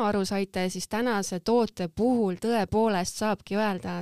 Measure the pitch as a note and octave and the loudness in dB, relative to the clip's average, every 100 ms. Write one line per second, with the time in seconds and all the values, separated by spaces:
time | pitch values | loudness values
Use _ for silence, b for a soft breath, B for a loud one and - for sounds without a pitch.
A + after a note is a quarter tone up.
0 | G#3+ G#3 F#3+ G3 G3 F#3+ F#3 F#3 - G#3+ | 2 2 0 0 -2 -2 -2 -4 -6 -2
1 | B3 G#3+ F#3+ F3+ - A#3+ A3 - F3+ - | 0 0 -2 -4 2 2 2 -2 -6 0
2 | A#3 B3 G3+ F3+ A3 A#3 F#3 G#3+ A3+ G3 | 2 2 0 0 0 0 2 2 2 2
3 | F#3 - G#3+ G3+ - G3 G#3+ F#3 F#3 F3 | -2 -2 -2 -2 -2 0 0 -2 -4 -6